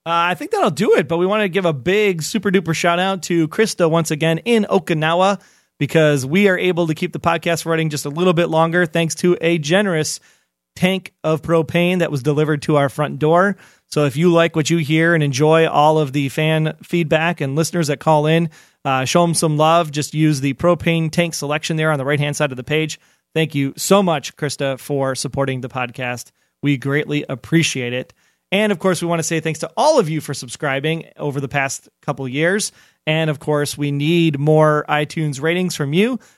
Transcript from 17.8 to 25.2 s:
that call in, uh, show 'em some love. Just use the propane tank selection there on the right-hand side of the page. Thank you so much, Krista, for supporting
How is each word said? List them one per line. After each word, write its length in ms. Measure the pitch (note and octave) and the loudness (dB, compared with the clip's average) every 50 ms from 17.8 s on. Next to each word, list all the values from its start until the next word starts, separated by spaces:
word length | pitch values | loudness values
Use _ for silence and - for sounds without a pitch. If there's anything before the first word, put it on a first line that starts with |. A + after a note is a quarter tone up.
| D#3+ | -2
that 140 | D3 C#3+ B2 | -2 -2 -2
call 260 | - D#3+ D#3 D3+ D3 | 0 2 2 2 4
in, 240 | D#3 D#3+ E3 E3+ D#3 - - _ _ _ _ - | 2 2 2 0 -2 -6 -12 _ _ _ _ -4
uh, 200 | C#3 C3 C3 C3 | -2 -2 -2 0
show 180 | B2+ - F3 | 2 2 2
'em 120 | F3 E3+ D#3+ | 2 2 2
some 220 | - F3 D#3+ D3+ | 0 0 0 2
love. 360 | D3 D3+ D#3 E3 E3+ E3+ D3+ | 2 4 4 4 4 2 0
Just 220 | C#3 D3+ C#3+ - - | -4 -6 -6 -4 0
use 260 | D3+ D#3 D3+ D3+ C3 | 2 2 2 2 2
the 140 | C3+ C#3+ B2+ | 0 -2 -2
propane 580 | - - F3 F3 E3 - E3+ E3 E3 E3 D#3 | 0 2 2 2 2 2 0 0 0 0 -2
tank 220 | - F3 F3 E3+ D#3 | 0 0 -2 -2 -2
selection 420 | - D3 C#3+ D3 D#3 - - E3 | -6 -4 -4 -4 -4 -4 -4 -2
there 160 | D#3 D#3 D#3+ | 0 0 0
on 60 | D#3 C#3 | 0 0
the 60 | C3 | 0
right-hand 320 | C#3 D3+ C#3 C#3+ D3 C#3+ | 0 0 0 0 -2 -2
side 140 | - D#3 C#3+ | -2 -2 -4
of 60 | B2+ | -4
the 80 | B2+ - | -6 -6
page. 340 | - D3+ D#3 D#3 D3+ - - _ _ _ _ _ _ - | -2 -2 -2 -2 -2 -6 -12 _ _ _ _ _ _ -2
Thank 200 | D#3+ D#3+ D3+ D#3 | -2 -2 -2 -2
you 180 | C#3+ C#3 C#3 - | -2 -2 -4 -4
so 260 | - - - F#3+ G3+ | -4 0 2 2 4
much, 340 | G3 F3+ D#3+ C#3+ - - - | 4 2 0 -2 -4 -10 -10
Krista, 440 | - D#3 C#3 - - C#3+ C3+ C3+ B2 | -8 -8 -8 -6 -4 -4 -4 -4 -6
for 340 | - - D3 C3+ C3+ C3+ C3 | -6 -6 -4 -2 -2 -2 -4
supporting 460 | - | -4